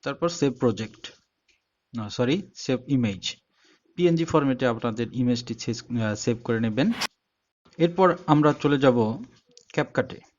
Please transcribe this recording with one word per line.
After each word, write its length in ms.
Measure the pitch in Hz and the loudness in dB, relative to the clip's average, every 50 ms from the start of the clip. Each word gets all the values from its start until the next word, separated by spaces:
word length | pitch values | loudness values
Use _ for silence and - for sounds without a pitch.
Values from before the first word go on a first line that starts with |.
| - | -8
তারপর 240 | 143 139 - - 170 | -8 -6 -4 -4 -4
সেভ 240 | 170 - - 139 135 135 - | -2 0 0 0 0 2 0
প্রজেক্ট, 400 | 123 110 95 113 107 - - _ - - _ _ _ _ _ _ _ _ _ _ _ _ _ _ _ - | 0 0 0 -6 -10 -12 -18 _ -20 -20 _ _ _ _ _ _ _ _ _ _ _ _ _ _ _ -10
না, 100 | 117 110 104 - | -10 -8 -8 -2
সরি, 200 | - 123 120 143 196 196 - _ - - | -2 0 0 0 -2 -2 -8 _ -14 -4
সেভ 140 | - 131 123 127 - 143 | -4 -4 -4 -2 0 0
ইমেজ। 260 | 131 120 107 98 90 - - - _ _ _ _ _ _ _ _ _ _ _ _ | 2 2 0 -2 -4 -8 -10 -10 _ _ _ _ _ _ _ _ _ _ _ _
পিএনজি 300 | - 175 175 170 160 165 | 0 2 2 4 2 0
ফরম্যাটে 400 | 165 - 156 143 139 131 123 135 | 2 0 0 2 2 -2 0 0
আপনাদের 400 | 123 117 117 - 120 107 113 120 110 - 123 | -2 -2 0 -4 -6 -4 -4 -6 -4 -2 -2
ইমেজটি 340 | 127 123 123 113 120 - 117 113 - | 0 0 0 -2 -4 -8 -10 -8 -6
সেভ, 140 | - 117 | -6 -6
আহ, 380 | 113 - - 120 120 113 107 104 104 - | -6 -8 -8 -4 -2 -2 -2 -2 -2 -2
সেভ 120 | - 120 117 - | -2 -2 -2 -2
করে 140 | - 117 113 113 | -4 -2 0 0
নেবেন। 220 | 113 107 110 143 214 233 - - - _ _ _ _ _ _ _ _ _ _ _ _ _ - | -2 0 0 0 0 0 -2 -6 -8 _ _ _ _ _ _ _ _ _ _ _ _ _ 0
এরপর 300 | 170 170 170 175 190 180 170 175 - | 0 0 2 4 4 4 4 2 2
আমরা 240 | - 156 147 151 151 147 147 - | 2 4 6 6 4 2 2 0
চলে 160 | 147 143 139 135 | 0 2 4 4
যাব 140 | 135 123 120 113 107 117 160 240 - _ _ _ _ _ - _ _ - | 4 6 6 2 0 0 -4 -8 -14 _ _ _ _ _ -20 _ _ -4
CapCut-এ। 460 | - 147 - - - 127 127 - - - _ _ | -4 -4 -2 -2 -4 -4 -4 -6 -18 -20 _ _